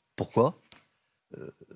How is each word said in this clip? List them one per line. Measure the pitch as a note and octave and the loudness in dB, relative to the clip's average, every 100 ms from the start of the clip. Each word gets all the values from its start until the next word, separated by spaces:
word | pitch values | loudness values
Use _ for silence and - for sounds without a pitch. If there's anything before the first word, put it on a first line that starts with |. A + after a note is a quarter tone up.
| _ | _
Pourquoi ? » | - A2+ - C3 - - - _ _ _ _ _ - | -8 0 4 4 2 -12 -14 _ _ _ _ _ -16
Euh, « | - - - | -16 -18 -20